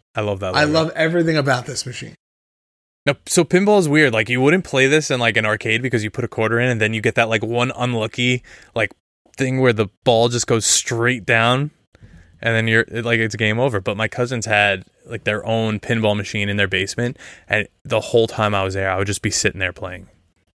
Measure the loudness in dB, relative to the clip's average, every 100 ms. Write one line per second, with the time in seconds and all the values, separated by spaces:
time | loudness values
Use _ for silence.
0 | _ -4 -2 -2 -2 0 2 2 0 0
1 | 0 2 2 2 0 0 -2 -8 -8 -12
2 | -14 -18 _ _ _ _ _ _ _ _
3 | -4 -4 -2 0 2 2 4 4 4 4
4 | 4 2 0 2 4 2 0 2 4 4
5 | 2 0 2 2 0 -2 0 -2 0 -2
6 | -2 -4 -6 -2 0 2 0 0 0 0
7 | 0 0 0 0 -2 -2 -2 -2 -4 -2
8 | -4 -2 0 0 -4 -20 -10 -4 -4 -6
9 | _ _ _ -6 -2 2 2 2 -2 -2
10 | 2 4 4 0 -2 0 2 0 0 -2
11 | 0 -2 0 2 2 2 -2 -8 _ _
12 | -20 -20 -20 -8 -2 0 2 2 0 -4
13 | -2 0 -2 0 0 0 0 -2 -4 -4
14 | -4 -4 -4 -4 0 2 2 0 -6 _
15 | -14 -8 -4 -4 -2 -2 0 -4 -2 0
16 | 0 0 -2 -4 -2 0 0 0 -2 -2
17 | -4 -4 -16 -20 -4 -4 -4 _ -4 -2
18 | 2 2 2 0 0 0 -2 -2 -2 -2
19 | -2 -2 -2 -2 -2 -2 -6 -6 -12 -12
20 | -18 _ _ _ _